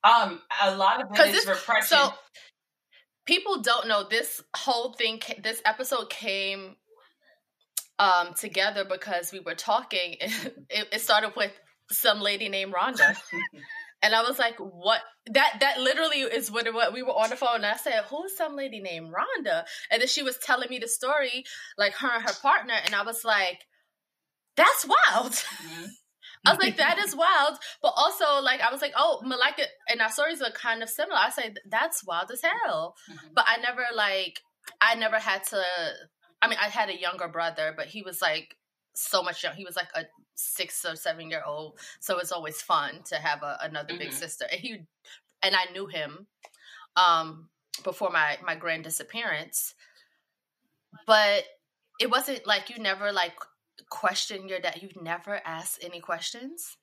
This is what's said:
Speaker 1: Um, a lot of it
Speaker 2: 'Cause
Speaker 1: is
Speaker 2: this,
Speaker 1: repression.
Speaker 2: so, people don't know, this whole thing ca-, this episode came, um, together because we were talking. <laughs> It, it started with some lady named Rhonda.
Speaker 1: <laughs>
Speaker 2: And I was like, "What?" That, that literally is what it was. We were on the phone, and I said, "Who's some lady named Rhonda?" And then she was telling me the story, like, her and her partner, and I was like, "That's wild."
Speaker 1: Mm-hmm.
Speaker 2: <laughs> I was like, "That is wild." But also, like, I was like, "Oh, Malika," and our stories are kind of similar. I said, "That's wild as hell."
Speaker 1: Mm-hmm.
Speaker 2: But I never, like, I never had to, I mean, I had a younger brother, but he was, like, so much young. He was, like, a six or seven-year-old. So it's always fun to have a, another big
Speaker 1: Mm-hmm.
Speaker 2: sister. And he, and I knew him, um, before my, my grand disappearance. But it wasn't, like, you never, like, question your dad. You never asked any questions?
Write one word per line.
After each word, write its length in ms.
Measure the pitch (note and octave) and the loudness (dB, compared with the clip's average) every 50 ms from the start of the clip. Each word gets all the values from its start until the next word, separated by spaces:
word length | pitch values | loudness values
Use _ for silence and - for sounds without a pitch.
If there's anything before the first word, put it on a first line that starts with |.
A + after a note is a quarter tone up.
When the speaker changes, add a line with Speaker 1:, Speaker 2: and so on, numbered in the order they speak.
| - | 10
Speaker 1:
Um, 400 | G#3+ A#3 A#3 G#3 F#3+ E3+ - - - - - | 8 8 8 6 2 -4 -12 -8 -6 0 2
a 140 | G3+ F#3+ F#3+ | 2 2 2
lot 260 | G3 F#3+ F#3+ - - - | 4 2 2 2 2 -4
of 60 | G3 | 0
it 80 | G#3 | 6
Speaker 2:
'Cause 120 | - D4+ - | 6 6 8
Speaker 1:
is 40 | - | 6
Speaker 2:
this, 140 | G4+ - | 2 2
Speaker 1:
repression. 400 | D5 C#5+ - - - A#3 - - | 0 -2 -2 0 2 2 2 4
Speaker 2:
so, 260 | - E4 D4 C#4 - - - - _ _ - - - _ _ _ _ _ _ _ _ _ - _ _ _ _ _ | 4 6 6 6 4 0 -8 -20 _ _ -20 -20 -20 _ _ _ _ _ _ _ _ _ -20 _ _ _ _ _
people 360 | - E4+ F#4 F#4+ G#4 F#4+ C#4 | 2 2 2 2 -2 -4 0
don't 260 | G#3 A#3+ A#3 A#3+ - | 2 2 2 2 2
know, 160 | A3+ G#3+ G#3 G3 | 2 2 0 2
this 400 | G3+ G#3+ A#3 A#3 - - - - _ - | 2 0 0 0 -2 -8 -12 -10 _ -8
whole 380 | - - C4+ B3 A#3 A#3+ B3+ A#3 | -4 0 0 0 0 -2 -6 -4
thing 240 | - A#3 A3 A3 A3+ | -2 -2 -2 -2 -4
ca-, 200 | - - A#3 - | -8 -10 -10 -6
this 180 | G3+ A3 A3 A3+ - | -4 -6 -6 2 0
episode 460 | G#3+ A3 A3+ C4 - C#4 A#3+ G#3+ - | 0 0 0 -4 -2 -2 -2 -2 -6
came, 680 | - - G#3+ G3+ G3 G3 G3 G3 G3 G3 F#3+ F#3+ F#3+ _ _ _ _ _ _ _ _ _ _ _ _ _ _ _ _ _ _ _ _ - - _ _ | -10 -8 -6 -4 -4 -2 -4 -4 -6 -8 -10 -16 -18 _ _ _ _ _ _ _ _ _ _ _ _ _ _ _ _ _ _ _ _ -8 -8 _ _
um, 360 | - G3+ F#3+ F3+ F3 F3 F3 E3 | 2 4 6 6 4 2 0 -4
together 500 | - - G#3 - F#3+ F#3+ G#3 G3+ G3+ F#3+ | -8 -8 -4 0 0 0 0 0 -2 -4
because 460 | F#3+ F#3 F#3 - G#3 F#3 F3 F3 - | -4 -6 -6 -4 -4 -4 -4 -4 -6
we 80 | G3 F#3+ | -12 -10
were 160 | - E3 E3 | -10 -10 -10
talking. 600 | - - A3 G#3 B3 B3+ - G#3 F#3 F3+ F3 E3 - | -6 0 0 0 0 0 -2 -4 -2 -2 -4 -6 -8
<laughs> 500 | E3+ G#3+ A3 A3 - C4 - - - _ | -6 -6 -6 -6 -6 -10 -12 -14 -14 _
It, 180 | - G#3+ G#3 - | -4 -4 -4 -4
it 100 | G3+ G#3+ | -6 -4
started 320 | - - G#3+ G#3 A3 G#3 G3+ | 2 4 4 4 4 0 -2
with 160 | A#3+ G#3 G3+ - - _ _ _ _ _ - | -2 -2 -2 -4 -14 _ _ _ _ _ -6
some 300 | - - - A#3 G#3 G#3 | -4 2 4 4 4 4
lady 280 | G3+ G3+ G3+ G3 A3 G3 | 2 0 0 0 -4 -4
named 240 | G3 G3 F#3+ G3 F#3+ | -2 -4 -4 -2 0
Rhonda. 420 | F3+ G3+ C4 B3+ - - - - A#5+ | 0 0 0 4 6 4 4 4 0
Speaker 1:
<laughs> 60 | - - B5 B5 B5 A#5 - - A#5+ A#5 A5+ A5+ A5+ - _ _ | -10 -8 -6 -6 -6 -8 -10 -16 -18 -14 -14 -14 -14 -16 _ _
Speaker 2:
And 120 | - G#3+ A3 | 2 4 4
I 80 | A3+ | 4
was 160 | A#3 B3 C4+ | 2 2 0
like, 200 | C#4 B3 A#3 A#3 - | 0 0 0 0 -6
"What?" 420 | F#3+ G3 F3 F3 F3+ G#3 A3+ A3 - - _ _ _ A3+ | -14 -14 -14 -2 2 2 2 2 0 -8 _ _ _ 2
That, 260 | G#3+ C4+ C#4+ C4+ - G#3 | 4 4 4 4 4 4
that 180 | C4+ C#4 - B3+ | 2 2 2 2
literally 380 | B3+ C4 D4+ D#4 D#4+ D#4+ D4+ C#4 | 0 0 2 2 2 0 0 0
is 320 | C4+ A3+ A#3 C4+ A3+ G#3+ | 0 -2 -2 -4 -4 -4
what 160 | G#3 A#3 A#3 | -4 -2 -2
it 60 | A3+ A3+ | -2 0
was. 180 | A3+ A#3 - G#3+ | 0 0 0 0
We 80 | B3+ | -4
were 120 | B3+ B3+ A#3 | -4 -2 2
on 120 | A3 A3 A3 | 2 2 2
the 40 | B3+ | 0
phone, 200 | B3+ C#4 B3 A#3 | 0 0 0 0
and 100 | A3 G#3 | 0 0
I 100 | G#3 G#3 | -2 -2
said, 260 | - - D4+ A#3 A3 G3+ - | -2 -2 -2 -2 -2 -2 -4
"Who's 280 | C4+ D4+ F4+ G4 - | -8 -8 -8 -8 -6
some 180 | - E4 D#4 C#4+ | -4 -6 -4 -4
lady 240 | C#4 C#4 C4 G#3+ G#3+ | -8 -8 -8 -8 -10
named 320 | F#3+ F#3 E3+ E3 E3 E3 | -10 -8 -8 -8 -10 -8
Rhonda?" 520 | E3 F#3+ D#4 B4 C5 F#4+ C#4+ G#3 E3 E3 E3 - - - - - | -4 -4 -4 -4 -4 -6 -2 -2 -2 -2 -2 -8 -14 -14 -2 -2
And 100 | A3 A3+ | 0 0
then 60 | B3 | 2
she 140 | C4+ - D4+ | 0 0 -2
was 160 | C#4+ C4 B3+ | -2 -4 -6
telling 320 | - - - B3+ B3 B3 A#3+ | -6 0 0 0 0 0 -6
me 80 | B3+ | -8
the 100 | B3 A3+ | -8 -6
story, 560 | A#3 - - B3+ C4 D4 D4+ C#4 B3 A#3+ B3+ C4 - - - - - - | -6 -6 -4 0 0 2 2 0 0 -4 -6 -10 -12 -16 -14 -16 -14 -2
like, 160 | - G3+ G3+ G3+ | 0 0 0 0
her 160 | - C4 C4 | 0 -2 0
and 120 | A#3+ A3+ A3 | 0 0 0
her 100 | A3+ G3 - | -2 -4 2
partner, 340 | - C4+ F4 F#4 - B3 A3+ G#3+ G#3 | 4 4 4 4 2 0 -2 0 0
and 80 | - G#3 | 0 0
I 80 | G3+ G3+ | 0 -2
was 200 | A3+ A3+ A3+ - | -2 -6 -4 0
like, 420 | A3+ G#3+ G3+ F#3+ F3+ F3+ - - _ _ _ _ _ _ _ _ _ _ _ _ _ _ _ _ _ _ | 2 2 2 2 0 -4 -8 -16 _ _ _ _ _ _ _ _ _ _ _ _ _ _ _ _ _ _
"That's 300 | - E4 G#4+ C5+ - - | 6 6 6 6 4 2
wild." 460 | C4+ - D#5 - - F#3 A3 - - A3+ | 4 6 6 6 6 4 2 0 0 -4
Speaker 1:
Mm-hmm. 520 | - - - - - D#3+ D#3+ E3 E3 E3+ G#3 | -4 -6 -6 -10 -12 -14 -14 -14 -12 -14 -14
Speaker 2:
<laughs> 540 | - _ _ _ _ _ - - - _ - | -16 _ _ _ _ _ -20 -20 -20 _ 4
I 40 | C4 | 4
was 80 | E4 - | 6 6
like, 180 | F#4+ F#4 - | 4 2 4
"That 220 | - D4 D4+ F4 F#4 | 4 4 4 4 2
is 160 | G#4 F#4+ C#4+ | 0 -2 0
wild." 420 | C4+ - F#4 F#4 D4+ C#4 G#3+ B3+ - - - - _ | 2 4 6 6 6 6 4 2 -2 -12 -16 -8 _
But 120 | - - - | 0 2 4
also, 460 | - C#4+ F4+ F#4+ - F4 D4 C#4+ C#4 | 4 2 2 2 2 2 4 4 4
like, 200 | C4+ C4 B3+ C4+ | 4 2 2 4
I 100 | B3+ A#3 | 2 0
was 100 | B3+ C#4 | 0 0
like, 120 | D4 C#4 - | -4 -2 2
"Oh, 260 | - D4 E4+ C#4 - A3 | 2 4 4 2 0 -2
Malika," 380 | C4 B3+ B3 B3 C#4+ D4 - C#4+ - - _ _ - | -4 0 2 2 2 2 0 -4 -4 -6 _ _ -2
and 120 | A#3 A#3 | 0 2
our 100 | A3 A3 | 2 0
stories 300 | A3 - C#4+ D#4+ E4+ C#4 | 2 0 0 0 0 -2
are 100 | C4+ A3+ | -4 -6
kind 320 | A3 - - A#3+ A3+ A3+ A#3 | -6 -4 -2 -2 -2 -2 -4
of 60 | A3+ | -8
similar. 280 | - - D4+ G4+ E4+ G#3+ | -4 -4 -4 0 4 2
I 100 | G3+ B3 | 2 2
said, 260 | - D4 A#3+ A3 G#3 - _ | 2 -4 -6 -6 -10 -14 _
"That's 360 | G3 G#3+ A3+ C#4+ E4 E4 - - | -2 0 0 0 0 -2 -6 -6
wild 260 | F#3 E3+ E3+ F#3 F#3+ | -4 -4 -4 -4 -4
as 100 | B3 B3+ | -8 -2
hell." 540 | - E4 G#4+ A#4 A4 D4+ F3+ D#3 E3 F3 - _ - - | -2 0 0 0 -2 -2 -2 -2 -4 -6 -10 _ -20 -20
Speaker 1:
Mm-hmm. 240 | E3+ D3+ D#3+ D#3 D#3 | -20 -20 -20 0 2
Speaker 2:
But 120 | - G#3 | 4 4
I 100 | G#3 A3+ | 4 2
never, 260 | A#3 A#3+ A#3+ B3 A#3+ B3 A#3+ A#3+ | 2 0 -4 -2 -2 -4 -2 0
like, 460 | A3 G#3 G3+ F#3+ F#3+ F#3 E3+ - - _ _ _ _ _ - - _ | 0 0 0 0 -2 -4 -4 -8 -16 _ _ _ _ _ -20 2 _
I 140 | G3+ A3 A#3 | 6 6 6
never 220 | A3+ A3 A3 A3 A3 | 4 2 2 2 2
had 240 | G#3+ A3 F#3+ G3 G3 | 0 0 -2 -2 -2
to, 180 | - A3 G3 F#3 F3+ F3+ F3 E3 E3 - - - _ _ _ _ _ _ _ | -4 -2 -2 -2 0 -2 -2 -4 -4 -6 -8 -16 _ _ _ _ _ _ _
I 60 | - | 2
mean, 120 | A3+ A3+ - | 2 4 0
I 80 | G3+ G#3 | 0 0
had 200 | G#3 A#3 G#3+ G3 | 0 -2 -2 -2
a 100 | F3+ F3+ | -4 -4
younger 280 | F3+ F3 F3+ F3+ F3+ | -4 -4 -4 -4 -8
brother, 460 | E3 E3 E3 E3+ E3 D#3+ D#3 D#3 D#3 D#3 | -6 -4 -2 -2 -2 -2 -2 -4 -4 -4
but 120 | D#3 C#3+ | -6 -10
he 140 | D3+ F#3 G#3+ G3 | -10 -10 -14 -12
was, 180 | F#3 E3+ - | -10 -6 -2
like, 360 | F#3 D#3+ D#3 D#3+ - _ - _ _ _ _ _ _ _ _ | 0 0 0 -2 -6 _ -20 _ _ _ _ _ _ _ _
so 300 | - - - - F#3 F3+ | -8 -4 0 0 0 0
much 200 | F3+ E3+ - - | 0 -6 -4 -6
young. 120 | E3 D3 | -6 -6
He 100 | F#3+ G3 | -8 -14
was, 100 | F3+ E3+ | -8 -6
like, 140 | F#3 F3 - - | -6 -6 -4 -6
a 100 | E3 D#3+ - _ _ _ _ _ | -8 -8 -8 _ _ _ _ _
six 500 | - - - - - F3+ - - - - | -8 -6 -6 -4 -6 -6 -6 -6 -6 -6
or 100 | F3 D#3+ | -6 -8
seven-year-old. 840 | D#3 - E3+ D#3+ E3 E3 D#3+ D#3+ D#3 C#3+ D3+ D3 D3+ D#3 D#3 - - - - - _ | -4 -6 -6 -6 -6 -8 -8 -8 -6 -6 -8 -10 -10 -12 -14 -16 -18 -20 -20 -18 _
So 180 | - - F#3+ F3 | -6 -4 -4 -4
it's 120 | F3+ - | -2 -4
always 300 | F#3 F3 D#3 D3+ D#3 - | -6 -6 -6 -8 -10 -10
fun 400 | - - F3 D#3 C#3+ C3+ D3 E3 - | -2 0 0 0 2 -2 -8 -12 -10
to 100 | - F3 | -6 -6
have 260 | D3+ D#3 D#3 D3 D3 D3+ | -4 -2 -2 -4 -2 -4
a, 140 | C#3+ C3+ - | -8 -6 -6
another 360 | - D#3 D#3 D3+ D3+ D#3 E3+ | -8 -8 -6 -8 -8 -8 -8
big 120 | F3 D3+ C#3 | -8 -8 -8
Speaker 1:
Mm-hmm. 80 | C3 | -8
Speaker 2:
sister. 280 | - E3+ D#3+ - - - - | -8 -8 -10 -8 -10 -6 -6
And 80 | F3 F3+ | -6 -8
he, 240 | E3 B3+ A3+ F#3+ D#3+ _ _ _ _ - - - _ _ _ _ | -8 -12 -12 -12 -16 _ _ _ _ -20 -20 -20 _ _ _ _
and 140 | - F#3+ G3 | 0 2 2
I 160 | F#3 F3+ F3 | 2 0 -2
knew 160 | F3 F#3+ G3 | -6 -12 -12
him, 400 | E3+ E3 D#3+ D3+ C#3+ D3 F3+ G#3 _ _ _ - - _ _ - - - - - _ _ | -8 -8 -8 -8 -8 -10 -16 -20 _ _ _ -20 -20 _ _ -20 -20 -20 -20 -20 _ _
um, 540 | F3+ F#3 F3 E3+ E3 D#3+ D#3+ D#3+ D#3+ E3 _ _ _ _ _ - - - | 4 6 6 6 4 2 -2 -10 -16 -20 _ _ _ _ _ -16 -8 -8
before 260 | F#3+ F3+ - - F3+ | -8 -4 -2 -4 0
my, 260 | F3 E3 D#3 D3 D3 - F#3 | 2 2 2 2 0 -2 -4
my 120 | F3 D#3+ | -6 -6
grand 280 | D#3+ E3+ E3+ D#3+ D#3+ D#3 | -4 -4 -4 -4 -4 -6
disappearance. 880 | D#3+ D#3+ - D3 - - A3+ A#3 G#3 D#3+ D3+ E3 - - - - - - _ - _ _ _ _ _ _ _ _ _ _ _ _ _ _ _ _ _ _ _ _ _ - - - | -8 -8 -8 -8 -8 -10 -8 -6 -4 -6 -6 -8 -6 -6 -6 -6 -6 -10 _ -20 _ _ _ _ _ _ _ _ _ _ _ _ _ _ _ _ _ _ _ _ _ -20 -12 4
But 360 | - A3 G#3+ G#3 G3+ G3+ G3 - - - _ _ _ _ _ _ _ _ - | 6 6 8 8 6 4 2 0 -4 -18 _ _ _ _ _ _ _ _ -4
it 100 | A3+ C4 | 0 2
wasn't, 360 | A#3+ C4 C#4 C#4+ C4+ A#3 - | 2 0 0 -2 -6 -6 0
like, 240 | G#3 G#3 G3 G3+ - | 0 0 0 0 -8
you 120 | A#3+ A#3 | -12 -4
never, 300 | A3 G3 F#3+ F#3+ G#3 G3+ | -2 -2 -2 0 -2 -2
like, 220 | G3+ F#3+ F3 F3 - - - _ _ _ _ _ _ - _ _ | 0 0 -2 -2 -4 -14 -20 _ _ _ _ _ _ -20 _ _
question 580 | - - - F#3 G3 - - - A3 F#3+ F#3+ | -10 -2 -2 0 0 0 -4 -4 -8 -10 -8
your 120 | F#3+ F#3 F3+ | -8 -8 -4
dad. 200 | F#3 E3+ E3 E3+ | -4 -4 -6 -6
You 80 | F#3+ G3 F#3+ F#3+ | -16 -16 -16 -12
never 400 | E3+ E3 E3+ F3 - G3+ G#3 G3 - | -8 -6 -6 -6 -6 -8 -8 -8 -6
asked 340 | E3 E3 E3 D#3+ - - - F3 | -8 -10 -8 -8 -8 -10 -10 -10
any 160 | F3 F3 E3+ | -14 -14 -14
questions? 800 | E3+ - E3+ E3 - - - A#3 B3+ C#4 E4 E4+ - - - _ | -6 -6 -6 -6 -6 -10 -10 -10 -14 -14 -12 -12 -14 -16 -16 _